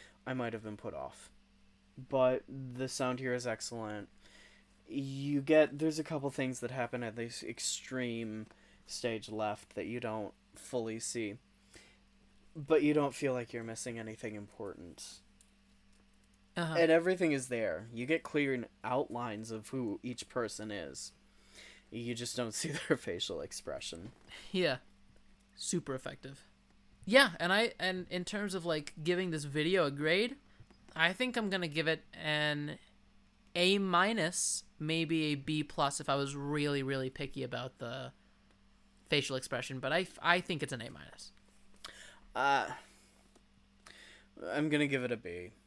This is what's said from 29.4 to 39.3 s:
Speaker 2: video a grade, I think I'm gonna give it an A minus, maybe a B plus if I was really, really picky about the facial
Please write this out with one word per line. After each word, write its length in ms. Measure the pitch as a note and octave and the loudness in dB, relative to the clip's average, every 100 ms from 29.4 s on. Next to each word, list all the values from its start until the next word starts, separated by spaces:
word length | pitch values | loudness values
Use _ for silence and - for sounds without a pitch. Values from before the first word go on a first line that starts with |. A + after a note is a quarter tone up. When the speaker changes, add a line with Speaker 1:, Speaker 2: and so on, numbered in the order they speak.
Speaker 2:
video 420 | C#3+ D3 D#3 F#3+ D3 | -2 0 4 4 4
a 40 | |
grade, 460 | C#3+ D#3 F3+ A#3+ C#4 - - - - - - | 2 2 2 2 -4 -16 -20 -20 -20 -10 2
I 160 | E3+ | 2
think 240 | F#3+ B3+ A#3+ | 4 0 0
I'm 140 | G#3 | 0
gonna 180 | F#3+ E3+ | 0 0
give 200 | D3+ D#3 | 2 2
it 140 | D#3 - | 0 -4
an 640 | - D#3 D3+ D3+ D3 D3 - - - - - - - - F3 | -6 0 2 2 0 -4 -8 -16 -20 -20 -20 -20 -20 -6 4
A 220 | F3+ G3+ | 6 6
minus, 840 | F#3+ F3 G3 A3+ D#3+ - - - - - | 4 4 4 4 0 0 -2 -2 -6 -6
maybe 480 | D3+ E3 D#3 D#3+ D3+ | 0 2 2 2 2
a 80 | C#3+ | 0
B 260 | C3+ D3+ | 0 0
plus 380 | D3 - C#3 - | 0 0 0 0
if 80 | C#3+ | 0
I 60 | C#3 | 0
was 200 | C#3 C#3+ | 0 -2
really, 460 | C#3+ D3 C#3+ C#3+ | -2 0 2 0
really 260 | C3+ C3+ C3 | 0 -2 -2
picky 340 | - C#3 C#3 | -4 -8 -6
about 340 | B2+ B2 B2+ - | -6 -4 -6 -8
the 340 | A#2+ C3 B2+ - _ _ - _ - - _ - - | -10 -8 -10 -14 _ _ -20 _ -20 -20 _ -20 2
facial 280 | D3 C3 | 2 2